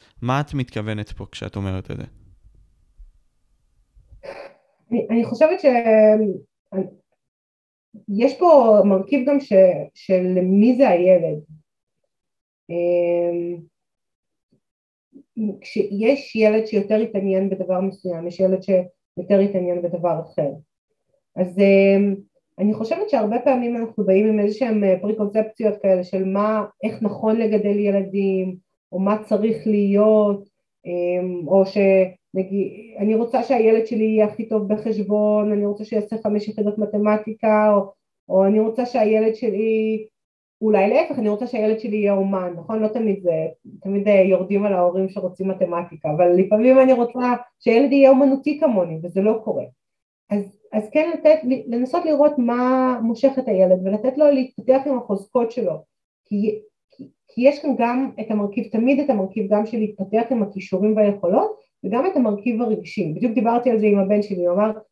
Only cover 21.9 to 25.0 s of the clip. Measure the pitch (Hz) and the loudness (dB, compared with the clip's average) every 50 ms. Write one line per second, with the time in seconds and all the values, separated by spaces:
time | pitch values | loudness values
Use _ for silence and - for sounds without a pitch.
21.9 | 196 196 202 202 196 196 - _ _ _ _ _ _ - 196 208 214 - 220 226 | 4 4 2 0 -2 -4 -8 _ _ _ _ _ _ -2 -2 -2 -2 -2 -4 -6
22.9 | 330 370 415 427 285 233 208 208 226 254 - 294 262 247 240 233 240 233 226 220 | -4 -4 -2 -2 0 0 0 -2 -2 -2 0 0 0 0 0 -4 -4 -4 -6 -8
23.9 | - - 196 190 190 196 214 220 214 208 202 208 208 - 262 226 220 208 196 190 | -6 -4 0 2 2 4 4 2 2 2 0 -2 -2 -2 -2 -2 0 0 2 2
24.9 | 185 180 | 0 0